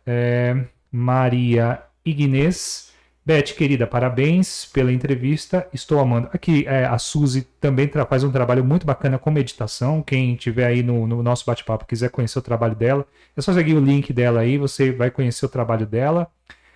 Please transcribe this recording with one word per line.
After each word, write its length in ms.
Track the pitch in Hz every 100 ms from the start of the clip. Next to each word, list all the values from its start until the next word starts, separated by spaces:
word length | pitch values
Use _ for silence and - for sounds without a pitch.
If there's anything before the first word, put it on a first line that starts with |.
| 123
É, 600 | 120 120 120 123 131 123 _ _
Maria 920 | 123 123 131 127 123 120 117 117 123 - _ 165
Ignez, 840 | 147 143 131 160 180 - - - _ _ _ -
Beth, 280 | 151 143 -
querida, 300 | 143 131 117
parabéns 800 | 120 123 120 147 180 185 - -
pela 260 | 139 127
entrevista, 760 | 127 139 127 131 151 - 180 180
estou 260 | 127 - 147
amando. 300 | 127 120 127
Aqui, 320 | 180 - 147 135
é, 180 | 135 127
a 120 | 117
Suzy 460 | - 151 143 131 - _
também 260 | 143 131 147
tra-, 180 | 151 127
faz 180 | 131
um 80 | 139
trabalho 320 | 127 120 127 127
muito 200 | 170 147
bacana 340 | 127 139 131
com 100 | 151
meditação. 720 | 151 127 - 107 - 127 156
Quem 340 | - 131 127 123
tiver 300 | 123 117 120
aí 160 | 123
no, 240 | 123 117 113
no 160 | 120
nosso 240 | 120 123 -
bate-papo 400 | 117 - 110 -
quiser 240 | 113 123
conhecer 300 | - 117 131
o 20 |
trabalho 340 | 117 113 117 107
dela, 300 | 117 139 - _ _ -
é 40 |
só 120 | 196
seguir 220 | 180 160 156
o 40 |
link 320 | 139 143 139
dela 280 | 123 123 117
aí, 180 | 117 143
você 340 | 139 - 131
vai 200 | 123 123
conhecer 340 | - 123 - 135
o 40 |
trabalho 360 | 127 117 113 107
dela. 460 | 113 139 170 165 _ - - _